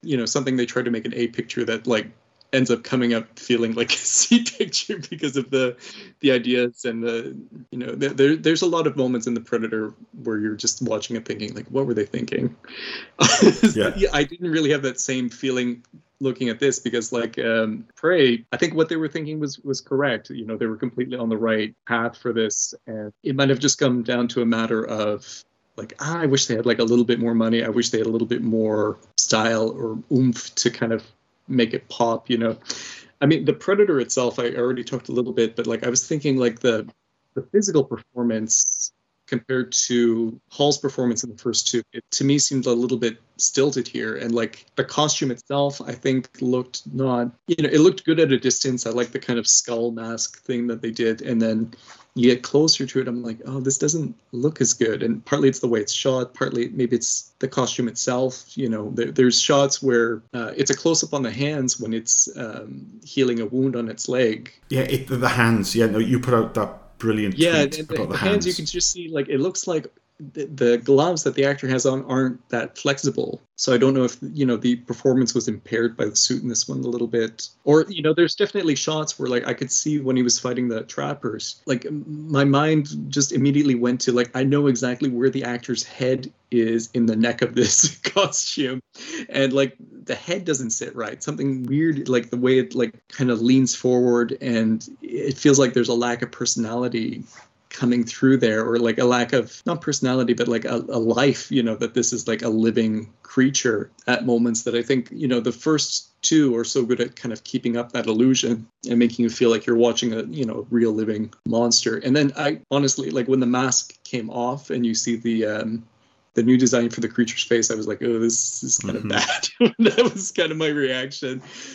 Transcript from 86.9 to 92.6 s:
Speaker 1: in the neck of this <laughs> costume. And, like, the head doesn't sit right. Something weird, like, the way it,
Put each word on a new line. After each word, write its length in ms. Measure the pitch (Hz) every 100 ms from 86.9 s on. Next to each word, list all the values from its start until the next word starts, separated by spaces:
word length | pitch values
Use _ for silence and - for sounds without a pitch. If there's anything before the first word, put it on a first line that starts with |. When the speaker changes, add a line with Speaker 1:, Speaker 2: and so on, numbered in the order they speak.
Speaker 1:
in 120 | 127 113
the 100 | 110
neck 260 | 120 117
of 120 | 117
this 420 | 123 113 - 151 -
<laughs> 80 |
costume. 760 | - 208 175 - - - 131 131 - - - - -
And, 240 | - 135
like, 240 | 135 135 - - -
the 100 | -
head 300 | 131 - 190
doesn't 260 | 170 139 117
sit 240 | - -
right. 260 | 123 110 123
Something 440 | - 156 139 131
weird, 440 | 120 143 165 139 127
like, 220 | 123 120
the 60 | 123
way 220 | 123
it, 180 | 131